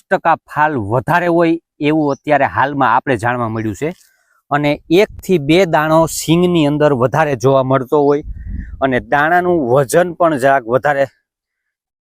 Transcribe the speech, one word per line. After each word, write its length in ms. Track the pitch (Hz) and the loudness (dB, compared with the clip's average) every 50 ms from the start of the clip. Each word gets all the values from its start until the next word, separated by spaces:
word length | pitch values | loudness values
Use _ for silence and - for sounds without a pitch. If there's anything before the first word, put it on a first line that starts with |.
| - - | -2 -4
ટકા 240 | 196 175 - 170 160 | -4 -2 0 0 -2
ફાલ 420 | - _ - - 147 151 156 156 | -2 _ -6 -4 -2 -2 0 0
વધારે 500 | 127 104 98 113 120 107 - 160 175 170 | -2 -4 -2 -2 -2 -2 -2 -2 0 0
હોય 320 | 175 170 170 170 165 165 165 - _ _ - | 0 0 2 2 0 0 -2 -6 _ _ -4
એવું 320 | 151 143 156 160 151 143 | -2 -2 0 0 0 -2
અત્યારે 340 | 139 - _ 151 147 139 135 | -4 -4 _ 0 0 2 0
હાલમાં 500 | - 85 117 127 143 147 139 135 113 117 | 0 0 -2 -2 -2 0 0 0 2 2
આપણે 220 | 131 - 147 131 | 0 0 -2 -2
જાણવા 320 | 107 92 120 123 123 120 110 | -2 -2 -4 -4 -4 -4 -4
મળ્યું 260 | 110 113 110 110 101 | -6 -6 -6 -6 -6
છે. 180 | - 139 160 185 - _ _ _ _ _ _ _ _ _ - | -6 -6 -8 -8 -10 _ _ _ _ _ _ _ _ _ -6
અને 300 | 139 143 147 147 302 - _ - | -4 -2 -2 -2 -2 -4 _ 0
એક 180 | 160 185 208 - - - | 2 2 2 2 -2 -6
થી 180 | - - 185 | -4 -2 -2
બે 280 | 170 139 139 160 180 196 | 0 2 2 2 2 2
દાણો 400 | 170 165 156 151 156 160 160 160 | 2 0 0 0 2 2 2 2
સિંગની 600 | 151 - - - - 165 170 180 180 175 170 151 | 0 -2 -4 -2 0 2 2 2 2 2 2 2
અંદર 280 | 143 147 147 151 151 143 | 2 2 2 2 2 2
વધારે 420 | 120 120 131 107 156 160 147 139 | 2 0 0 0 0 -2 -2 -2
જોવા 280 | 113 - 135 135 135 131 | 0 0 2 2 2 2
મળતો 400 | 131 131 135 131 117 156 151 143 | 0 -2 -2 -2 0 0 2 2
હોય 200 | 143 143 147 156 - - - - - - - - - - - | 2 0 0 -4 -8 -14 -14 -12 -12 -10 -10 -4 -2 0 0
અને 180 | 135 135 123 123 | 0 0 -2 -2
દાણાનું 720 | 107 113 139 143 147 160 175 180 180 180 180 170 139 117 | -2 -2 -2 0 0 2 0 0 2 0 0 0 0 2
વજન 440 | 123 143 143 113 - 170 180 180 160 | 2 2 2 2 2 0 0 0 0
પણ 240 | - 175 165 156 | 0 0 0 0
જરાક 260 | 127 123 139 135 135 117 | 2 2 2 2 0 0
વધારે 400 | 110 123 131 - 143 143 139 139 - _ _ _ _ _ _ _ _ _ _ _ _ _ _ _ _ _ _ | 0 -2 0 0 0 0 0 -2 -4 _ _ _ _ _ _ _ _ _ _ _ _ _ _ _ _ _ _